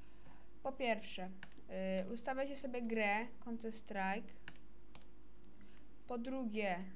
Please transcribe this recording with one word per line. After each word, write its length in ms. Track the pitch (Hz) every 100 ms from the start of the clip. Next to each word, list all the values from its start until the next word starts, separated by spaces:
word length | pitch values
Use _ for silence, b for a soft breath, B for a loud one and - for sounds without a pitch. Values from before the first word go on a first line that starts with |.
| B B B B B -
Po 100 | 269
pierwsze, 580 | 262 247 214 - - 185 190 - - - 190 190 190
yy, 80 | 190
ustawiacie 440 | 233 277 262 277 277
sobie 260 | 269 247
grę 440 | 233 220 208 208 233 -
Counter-Strike. 880 | 240 233 226 220 - 202 190 202 196 - - - - - - - - - - - - B B B B - -
Po 100 | 247
drugie, 680 | 240 262 240 214 202 175 190